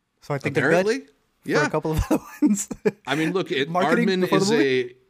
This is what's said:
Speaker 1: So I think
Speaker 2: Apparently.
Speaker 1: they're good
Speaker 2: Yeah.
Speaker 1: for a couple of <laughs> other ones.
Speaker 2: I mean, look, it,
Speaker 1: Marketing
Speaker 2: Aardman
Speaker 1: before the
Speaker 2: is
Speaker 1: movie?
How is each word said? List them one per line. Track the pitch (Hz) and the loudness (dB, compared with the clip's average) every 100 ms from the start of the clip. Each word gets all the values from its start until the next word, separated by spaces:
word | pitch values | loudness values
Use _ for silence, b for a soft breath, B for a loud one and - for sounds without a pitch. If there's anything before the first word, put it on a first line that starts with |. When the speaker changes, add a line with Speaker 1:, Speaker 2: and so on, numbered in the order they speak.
| _ _ | _ _
Speaker 1:
So | - | -8
I | 143 | -6
think | 151 143 | -4 0
Speaker 2:
Apparently. | 135 170 196 262 | 2 4 2 -2
Speaker 1:
they're | - | -6
good | _ _ _ | _ _ _
Speaker 2:
Yeah. | - 202 | -4 0
Speaker 1:
for | 302 | 0
a | |
couple | 156 156 | -2 -2
of | 156 - | -2 0
<laughs> | |
other | 311 - - | -2 -2 -2
ones. | 294 208 - - 208 - - | 0 0 -4 -4 -4 -4 -4
Speaker 2:
I | |
mean, | 143 160 | -2 0
look, | 185 170 | -2 -2
it, | 151 143 | -2 -2
Speaker 1:
Marketing | 175 156 - 196 | 0 0 2 2
Speaker 2:
Aardman | 185 | 2
Speaker 1:
before | 180 196 | 2 2
the | 190 | 2
Speaker 2:
is | |
Speaker 1:
movie? | 151 139 131 123 - | 2 2 0 -2 -8